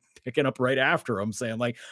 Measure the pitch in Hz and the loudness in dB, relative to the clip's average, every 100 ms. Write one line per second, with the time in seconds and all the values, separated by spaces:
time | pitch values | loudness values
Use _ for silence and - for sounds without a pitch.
0 | _ - 123 139 135 123 127 131 135 165 | _ -14 -6 0 0 2 2 4 4 2
1 | - 101 110 101 117 113 120 - - | 0 -2 -2 -2 -4 -2 -2 -4 -12